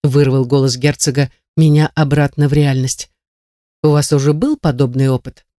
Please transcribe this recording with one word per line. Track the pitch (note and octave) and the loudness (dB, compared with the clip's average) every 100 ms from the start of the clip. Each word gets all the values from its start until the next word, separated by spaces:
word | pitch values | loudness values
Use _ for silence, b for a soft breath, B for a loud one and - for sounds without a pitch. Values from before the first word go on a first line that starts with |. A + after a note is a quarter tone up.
вырвал | D3 C3+ C#3 C3+ B2+ | 0 0 2 0 0
голос | C#3 C3+ B2+ | 0 0 0
герцога | C#3+ C#3 - C3+ C3+ b _ - | -4 -2 -4 -2 -4 b _ 0
меня | D#3+ D3 D#3 - | 2 4 2 0
обратно | D3+ D3 C#3+ - D3 | 0 0 0 0 0
в | |
реальность. | C#3+ C#3+ C3 C3 - - _ _ _ _ _ _ _ | 2 0 0 -4 -6 -12 _ _ _ _ _ _ _
"У | D#3 | 0
вас | D3 C#3+ | 2 2
уже | D3 C#3 | 0 0
был | D3+ C4 D4+ | 0 -2 -2
подобный | D#3+ B2+ C3+ B2+ C3+ | -4 -2 -2 0 0
опыт?" | B2+ - - _ | -2 -6 -20 _